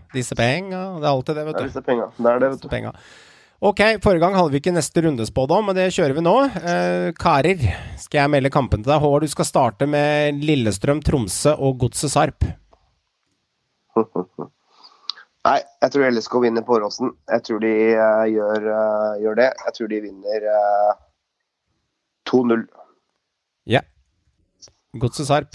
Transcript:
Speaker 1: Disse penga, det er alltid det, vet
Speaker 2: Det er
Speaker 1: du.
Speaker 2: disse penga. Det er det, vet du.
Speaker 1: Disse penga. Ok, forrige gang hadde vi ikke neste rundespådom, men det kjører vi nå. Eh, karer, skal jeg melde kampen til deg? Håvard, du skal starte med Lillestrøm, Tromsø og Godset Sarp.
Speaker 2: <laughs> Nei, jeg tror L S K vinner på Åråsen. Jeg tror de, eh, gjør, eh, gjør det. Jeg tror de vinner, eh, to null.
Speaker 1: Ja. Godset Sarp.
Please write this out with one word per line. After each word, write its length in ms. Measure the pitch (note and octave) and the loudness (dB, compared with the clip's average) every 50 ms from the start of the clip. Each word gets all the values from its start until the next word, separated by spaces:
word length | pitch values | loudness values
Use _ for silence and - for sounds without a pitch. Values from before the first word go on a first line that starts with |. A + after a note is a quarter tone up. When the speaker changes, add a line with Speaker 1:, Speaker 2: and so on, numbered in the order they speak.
| - _ | -16 _
Speaker 1:
Disse 220 | - C3 A#2+ - - | -8 -8 -6 -6 -4
penga, 460 | - A#2 A#2+ C#3 F3 G3 F#3+ F#3 F#3 F#3 F#3+ F#3 D#3 | -2 0 0 -2 -2 -6 -8 -8 -8 -8 -10 -8 -4
det 60 | D3 | -2
er 80 | D3 C#3 | 0 0
alltid 200 | C3 B2+ - D3+ | -2 -2 -4 -6
det, 80 | D3+ D3+ | -6 -6
vet 80 | D#3 D#3 | -6 -6
Speaker 2:
Det 40 | - | -6
er 20 | - | -6
Speaker 1:
du. 80 | C#3 | -6
Speaker 2:
disse 120 | - C3+ - | -8 -6 -2
penga. 200 | - B2 A#2 G2+ - - - | -2 -2 -2 -2 -6 -4 0
Det 80 | A#2 | 2
er 120 | A#2 A#2+ B2+ | 2 2 2
det, 120 | C3 C3+ | 2 0
vet 100 | C3+ C3 | -2 -4
du. 80 | - - | -10 -8
Speaker 1:
Disse 60 | B2 | -8
penga. 160 | A#2 A2 A2 - - - - - - - - - _ _ _ _ - | -8 -8 -8 -12 -14 -20 -20 -20 -20 -20 -20 -20 _ _ _ _ -2
Ok, 200 | - G3+ G3 - G3+ A3 A3 G3 | 0 0 2 2 2 2 2 2
forrige 220 | - G#3 F#3 D#3+ | 2 2 4 4
gang 140 | E3 F#3 G3+ | 2 2 4
hadde 180 | F#3 F3 D3 | 2 2 2
vi 80 | C3+ C#3+ | 0 0
ikke 100 | - F3+ | 0 0
neste 300 | F3 E3 C#3 - - E3+ | 0 0 -2 -2 0 0
rundespådom, 600 | E3 E3 C#3+ A2+ A2 G#2+ - C3+ C3 C3+ E3 G#3 G#3+ | 0 0 0 -2 -4 -4 -2 -2 0 0 0 0 0
men 80 | G3 F#3+ | 0 0
det 140 | F#3 F#3 F#3 | 0 0 0
kjører 240 | F3 - E3+ C3+ C3+ | 0 0 0 0 0
vi 60 | E3 | 2
nå. 100 | E3+ E3+ G#3 C4 C#4 C4+ G3+ F3+ | 2 4 4 4 2 0 -2 -6
Eh, 480 | E3+ F3 F3 F3+ F3+ F3 F3+ F3+ F3+ F3 | -4 -4 -2 -2 0 -2 -2 -2 -2 -4
karer, 460 | E3 - - F3 D#3 C#3 C#3 F3 G3 E3 B2 F2+ - - - - - - | -4 -2 0 2 2 2 2 2 2 2 0 -2 -2 -4 -10 -14 -16 -16
skal 220 | - - - D3 | -8 -2 0 0
jeg 100 | C#3 C#3+ | 2 2
melde 200 | D3 C#3 B2+ C#3 | 2 2 2 2
kampen 340 | - D#3 B2+ - - G#2 G#2 | 2 0 0 0 -2 -2 0
til 80 | C3+ | 2
deg? 80 | D3+ D3 | 2 2
Håvard, 200 | D3+ D3 C#3+ D3 | 4 2 2 2
du 40 | D#3 | 0
skal 180 | D3 - - E3 | -2 -2 -4 -2
starte 440 | - - E3+ C3 A2+ - - C#3+ D3 | 0 2 2 2 0 0 -2 -2 0
med 500 | D3 D3 D3 D3 D3 D3 D3 D3 D3 C#3+ D3 | 0 2 2 2 2 2 0 0 -2 -2 0
Lillestrøm, 560 | D#3 D3+ C3+ A2+ G#2+ F#2+ G2 - C#3 C#3+ D3+ | 0 2 2 2 0 -2 -2 0 -2 -2 0
Tromsø 540 | C#3+ - D#3+ C3+ G#2+ F#2 - - - D3 D3+ - | 0 0 0 0 0 -2 -2 0 2 2 2 2
og 160 | C3+ C3+ C3 B2 | 0 -2 0 0
Godset 320 | B2+ A#2 - - D#3 C#3+ | -2 -2 -2 -4 -4 0
Sarp. 340 | - D3 D3 - - - - - - - _ _ _ _ _ _ _ _ _ _ _ _ _ _ _ _ _ _ _ _ _ _ _ _ _ _ - | 2 2 2 0 0 -2 -4 -4 -6 -10 _ _ _ _ _ _ _ _ _ _ _ _ _ _ _ _ _ _ _ _ _ _ _ _ _ _ -2
Speaker 2:
<laughs> 560 | A2+ G#2+ - - F2+ F2+ - _ - D2 - _ _ _ _ _ _ - - _ _ _ - - - - _ _ _ - | -2 -2 -2 -4 -8 -8 -8 _ -16 -16 -16 _ _ _ _ _ _ -20 -20 _ _ _ -14 -14 -14 -16 _ _ _ 0
Nei, 140 | - C#3 - - - _ - | 2 2 0 -2 -4 _ -2
jeg 80 | C3 C3 | 0 0
tror 140 | C#3 C#3+ C3+ | 2 2 2
L 120 | B2+ A#2+ A2+ | 2 2 0
S 100 | A2 - | -2 -2
K 100 | - B2 | 0 2
vinner 220 | A#2+ A#2 A2+ A2+ | 2 2 0 0
på 140 | A2 B2 A#2+ | 0 2 2
Åråsen. 340 | A2 G#2 G2+ - - B2+ A#2 - _ _ - | 2 0 -2 -4 -4 -6 -6 -6 _ _ -2
Jeg 140 | A2 A#2+ | -2 -2
tror 160 | - - A2+ G#2+ | -2 -2 -4 -2
de, 120 | A2 A2+ A2 G#2+ A2 A2+ A2+ | 0 0 2 2 4 4 4
eh, 300 | A2 A2 A2 G#2+ A2 A2 A2 | 4 4 4 4 2 2 0
gjør, 380 | A2 G#2+ G#2 G#2 G#2+ G#2+ G#2+ A2 | 0 0 0 0 -2 -2 -2 -2
eh, 480 | G#2+ A2 A2 G#2+ G#2+ G#2+ G#2+ G#2+ G#2+ G#2 | -2 0 0 0 0 -2 -2 -2 -4 -2
gjør 140 | G#2+ A2 G#2+ | -2 -2 2
det. 120 | A#2 B2+ C3 - - - | 2 2 2 0 -4 -8
Jeg 100 | - - | -10 -8
tror 140 | - A#2 G#2+ | -6 -6 -6
de 120 | G#2+ G#2+ | -6 -6
vinner, 460 | G#2+ G2 G2 F#2+ G2+ G#2 A2 G#2+ G#2 G#2+ G#2+ | -8 -10 -14 -12 -8 -6 -6 -4 -2 0 0
eh, 400 | G#2 G#2 G#2 G#2 G#2 G#2 G#2 G2+ - _ _ _ _ _ _ _ _ _ _ _ _ _ _ _ _ _ _ _ _ _ _ _ _ - | 0 2 2 2 2 2 2 0 -2 _ _ _ _ _ _ _ _ _ _ _ _ _ _ _ _ _ _ _ _ _ _ _ _ -6
to 180 | - C3 B2+ B2 | 0 0 2 2
null. 200 | A#2+ A2+ A2+ - - _ - - _ _ _ _ _ _ _ _ _ _ _ _ _ _ _ _ | 2 0 0 -2 -6 _ -20 -20 _ _ _ _ _ _ _ _ _ _ _ _ _ _ _ _
Speaker 1:
Ja. 140 | - A2 - - _ _ _ _ _ _ _ _ _ _ _ _ _ _ _ - - _ _ _ _ - | -2 -2 -2 -2 _ _ _ _ _ _ _ _ _ _ _ _ _ _ _ -20 -20 _ _ _ _ -10
Godset 320 | A#2 A#2+ A2+ - - C#3+ | -6 -6 -6 -4 -4 -2
Sarp. 240 | C3+ C#3+ D3+ C#3+ - | 0 0 0 -2 -4